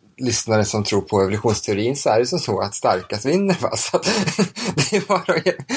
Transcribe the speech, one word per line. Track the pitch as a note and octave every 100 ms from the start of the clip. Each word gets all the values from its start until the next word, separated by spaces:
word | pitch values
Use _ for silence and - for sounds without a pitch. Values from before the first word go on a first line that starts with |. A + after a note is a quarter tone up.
| _ -
lyssnare | B2+ A2 - A2 G2
som | G#2+
tror | G#2 G2+
på | F#2 G#2
evolutionsteorin, | F#2+ G#2 A#2 G2+ - G2+ A2+ C#3
så | C#3+
är | A2
det | B2
som | F3
så | - G#2
att | G2 -
starkast | B2+ F#2 F#2 G#2+ B2+
vinner, | F3+ G3 F3+
va? | - -
Så | - F3
att, |
<laughs> | - A3 E3+ - G3+ - A#3 D#3+
det | C#3 G3+
är | -
bara | F#3 - D#3+ F#3+ E3+ C3+